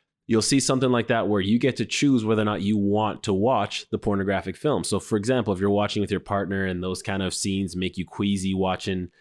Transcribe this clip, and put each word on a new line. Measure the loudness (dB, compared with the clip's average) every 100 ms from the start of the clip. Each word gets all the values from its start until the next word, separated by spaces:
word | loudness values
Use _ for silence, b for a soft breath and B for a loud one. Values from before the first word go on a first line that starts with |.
| b _ -2
You'll | 0
see | 2 2
something | 2 2 2
like | 2 2
that | 0 2
where | 0
you | 2 2
get | 2 0
to |
choose | -4 0 2 4
whether | 2 2
or | 2
not | 0
you | 0 2
want | 2 2 0 -2
to | -2
watch | 2 2 2 0 -6 -6
the | -4
pornographic | -2 0 0 -2 -4 -4
film. | 0 0
So, | 0 -4
for | 0 -2
example, | 2 0 0
if | 0
you're | 2
watching | 2 0 -2
with | -2
your | -4
partner | -2 -4 -2 -2
and | -2 -4
those | -4 -6
kind | -4 -4
of | -4
scenes | -4 -2 -2 -2 -4
make | -4 -4
you | -8
queasy | -2 0 0 0
watching, | 0 0 -2 -4 -4 -6 b